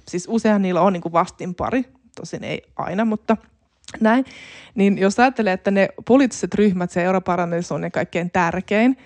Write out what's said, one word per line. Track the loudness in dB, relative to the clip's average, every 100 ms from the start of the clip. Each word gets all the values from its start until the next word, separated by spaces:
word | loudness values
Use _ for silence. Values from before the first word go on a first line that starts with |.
| -10
Siis | -10 -4
usein | 0 2 2
niillä | 2 2
on | 2
niinku | 0 -2
vastinpari, | -2 -2 -6 -10 -6 -4 -4 -4 _ _ -18
tosin | -14 -10
ei | -8 -10 -10 -10
aina, | -6 -2
mutta | -2 -2 0 -2 _ _ _ _ -18 -2
näin. | 2 2 0 -8 -20 -20 -8
Niin | 0 2 4
jos | 2 4
ajattelee, | 2 2 -2
että | -2 0
ne | 2 0 -2
poliittiset | 2 4 4 -2 -4
ryhmät | 2 2 2 -2
siellä | -2 0
europarlamentissa | 0 0 -2 -2 -4 -4
on | -6
ne | -4
kaikkein | -4 -4 -4 -2
tärkein | 0 0 -2 -2 2 2 0